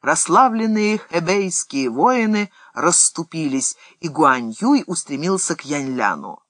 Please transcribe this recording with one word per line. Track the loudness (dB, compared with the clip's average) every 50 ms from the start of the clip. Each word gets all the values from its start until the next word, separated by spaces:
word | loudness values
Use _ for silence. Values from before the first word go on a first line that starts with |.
Прославленные | 2 0 0 0 2 2 4 4 6 4 4 0 0 0 0 2 2 2 0 -2
хэбэйские | -4 -4 -4 -4 0 0 0 0 0 -2 -4 -6 -6 _ -4 -4 -2 -2
воины | -2 2 2 2 4 2 2 2 2 0 -2 -4 _ _ -20 -16 _
расступились, | -2 0 2 2 2 2 0 0 -4 -10 _ -6 -6 -4 -2 -2 -2 -4 -4 -8 _ -18 -20 _ _
и | -8 -8
Гуань | 0 4 4 4 4 2 0 -6 -8 -4
Юй | 0 2 2 2 2
устремился | -2 -8 -8 -6 -8 -8 -6 -2 -2 -2 -2 -2 -4 -6
к | -6 -6
Янь | -6 -6 -4 -4 -4 -4
Ляну. | -2 0 -2 -2 -2 -8 -14 -16 -16 _ _